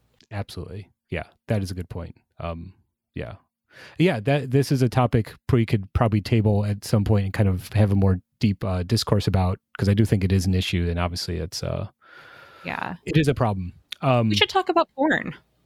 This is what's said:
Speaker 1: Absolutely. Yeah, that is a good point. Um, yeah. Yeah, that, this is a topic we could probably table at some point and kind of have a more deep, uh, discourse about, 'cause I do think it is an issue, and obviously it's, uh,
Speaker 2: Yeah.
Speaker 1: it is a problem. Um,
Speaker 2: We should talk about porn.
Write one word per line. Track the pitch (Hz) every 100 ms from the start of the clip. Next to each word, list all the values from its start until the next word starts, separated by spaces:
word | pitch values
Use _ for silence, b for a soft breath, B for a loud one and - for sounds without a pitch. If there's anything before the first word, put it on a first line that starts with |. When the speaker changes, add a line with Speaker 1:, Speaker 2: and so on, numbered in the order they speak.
| _ _ -
Speaker 1:
Absolutely. | 104 101 - 85 95 - _ _
Yeah, | 82 - _ -
that | 110
is | 95
a |
good | 92 85
point. | 90 82 - _ -
Um, | 85 85 87 - _ _ _
yeah. | 90 60 - _ _ _ B B B
Yeah, | 170 123
that, | 104 143 135
this | 135 127
is | 135
a | 127
topic | - 120 120 - - -
we | 120 113
could | 110 95
probably | - 117 107
table | - 113 104 104
at | 104 101
some | - 110
point | 101 107 95
and |
kind | - 101
of | 92 -
have | 104 104
a | 101
more | 98 92 - _
deep, | 107 95
uh, | 101 92
discourse | 87 113 - 104 104
about, | 95 90 95 _ -
'cause | 101
I |
do | 101 110
think | 104
it | 92
is | 95 90
an |
issue, | 92 - 90 87
and | 85
obviously | 87 87 - 85
it's, | 82 -
uh, | - - 101 - B B B B B B
Speaker 2:
Yeah. | - - - 180
Speaker 1:
it | - 160
is | 147
a |
problem. | - 117 98 87 - _ -
Um, | 143 123 113
Speaker 2:
We | 104
should | 415
talk | 381 370
about | 339 320 -
porn. | 302 190 - - _ _